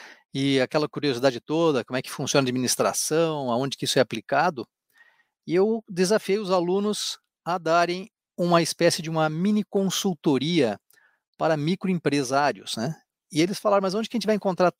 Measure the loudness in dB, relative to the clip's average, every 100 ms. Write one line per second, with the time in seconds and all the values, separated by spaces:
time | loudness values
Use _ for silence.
0 | -20 -20 _ -4 0 2 2 0 -2 -2
1 | -2 2 0 0 -4 0 2 0 -2 -6
2 | -6 -8 -2 0 0 0 -2 0 0 0
3 | -2 0 0 -2 -2 -2 -2 -6 -2 0
4 | 0 -2 -2 0 0 -2 -10 _ _ _
5 | _ _ _ _ -4 0 2 0 -4 -2
6 | 0 0 0 -2 0 0 2 0 0 -4
7 | -6 -10 _ _ -6 -4 0 2 2 -2
8 | -10 _ _ -4 4 4 2 2 2 2
9 | -4 0 0 0 0 0 0 -2 0 0
10 | -2 -2 0 0 2 2 2 0 _ _
11 | _ _ _ -4 0 0 0 -2 -2 -2
12 | 0 0 0 2 0 -2 -8 -6 -6 -6
13 | _ _ _ 0 0 0 0 2 0 -4
14 | -4 -4 -2 0 0 2 2